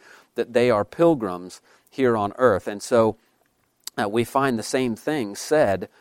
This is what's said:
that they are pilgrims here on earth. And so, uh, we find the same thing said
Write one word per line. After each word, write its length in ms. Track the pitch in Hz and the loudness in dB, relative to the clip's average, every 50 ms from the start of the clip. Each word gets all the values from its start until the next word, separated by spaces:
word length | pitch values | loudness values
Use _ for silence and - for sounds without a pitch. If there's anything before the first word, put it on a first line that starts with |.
| _ - - - _ _ _ | _ -20 -20 -20 _ _ _
that 160 | - 117 - | -6 -4 0
they 180 | 113 117 120 123 | 0 2 2 4
are 140 | 113 104 101 | 2 0 -2
pilgrims 760 | - - - 170 170 165 131 110 95 90 90 90 92 - - _ _ _ _ _ _ | -2 0 2 2 2 2 2 -2 -6 -6 -8 -12 -14 -18 -20 _ _ _ _ _ _
here 260 | - - 131 123 117 | -4 0 0 2 2
on 160 | 110 101 104 - | 0 -2 -4 0
earth. 300 | - 127 123 101 90 - | 2 4 4 4 2 -2
And 160 | 117 104 101 | -6 -10 -10
so, 340 | - - 131 117 113 110 104 - _ _ _ _ _ _ _ _ _ _ _ _ _ - - - | -4 2 4 4 4 4 0 -4 _ _ _ _ _ _ _ _ _ _ _ _ _ -12 -8 -6
uh, 80 | 117 101 | -4 -2
we 160 | 104 120 117 | -2 -2 -2
find 340 | - - 135 139 139 123 110 | 0 0 0 0 0 0 -2
the 60 | 104 | -4
same 320 | - - 131 131 123 110 | -4 -4 -2 -2 -4 -4
thing 400 | 101 - 147 151 151 113 101 101 | -6 -6 -6 -6 -4 -6 -8 -10
said 520 | - - - 156 156 143 104 95 92 98 - _ _ | -12 -4 0 2 2 2 2 0 -2 -6 -10 _ _